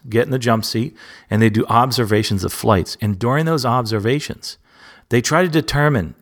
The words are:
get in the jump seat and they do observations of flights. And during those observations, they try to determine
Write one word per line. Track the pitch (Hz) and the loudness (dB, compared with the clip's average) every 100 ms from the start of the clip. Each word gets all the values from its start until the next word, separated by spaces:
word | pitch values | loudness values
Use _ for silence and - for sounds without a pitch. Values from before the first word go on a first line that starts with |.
| 123 | -4
get | 110 135 | -2 0
in | |
the | 131 | 0
jump | 117 113 107 | 0 0 0
seat | 113 127 - - - - | -4 -4 -8 -20 -18 -4
and | 107 | 2
they | 113 | 2
do | 107 - | 2 2
observations | 113 131 123 107 107 107 101 | 2 2 0 0 0 0 -2
of | 95 | -4
flights. | - 113 98 - - | -4 2 2 0 -4
And | 104 95 | -4 -2
during | 117 139 160 | -2 0 0
those | 160 123 | 0 0
observations, | 127 113 110 107 143 - - - - _ _ - - - | 0 0 -2 0 -2 -4 -12 -14 -16 _ _ -20 -20 -2
they | 120 | 0
try | 120 156 | 2 2
to | 185 | 2
determine | 156 147 143 147 131 82 - | 2 0 2 2 2 -2 -6